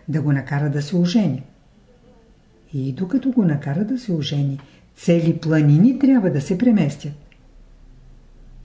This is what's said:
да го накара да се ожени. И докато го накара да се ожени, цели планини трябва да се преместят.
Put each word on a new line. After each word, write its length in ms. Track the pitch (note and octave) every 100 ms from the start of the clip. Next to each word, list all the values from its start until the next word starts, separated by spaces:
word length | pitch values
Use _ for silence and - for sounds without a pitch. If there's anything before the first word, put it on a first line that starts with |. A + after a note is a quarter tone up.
| -
да 140 | D3+
го 100 | D3
накара 380 | C#3 B2+ C#3+ D3+
да 120 | C#3+
се 140 | C#3+ F3+
ожени. 480 | F3 A#3+ F3+ B2+ - _ _ _ _ _ _ _ _ _ _ _ _
И 200 | C#3+ C3
докато 380 | B2+ F#3 C4+ C4+
го 140 | B3 F#3
накара 400 | C#3+ C#3 C#3 G#3
да 140 | C4
се 120 | -
ожени, 480 | E3 C#3+ C#3+ C#3 C#3 - - _ -
цели 440 | - E3+ D#3+ D#3+
планини 600 | D#3 D#3 D3 D3+ A3+ B3+
трябва 300 | C4+ C4 F#3
да 120 | C#3+
се 160 | - F#3
преместят. 560 | B3 G#3+ D3 - D3 - - _ - - - - - - - - - - - -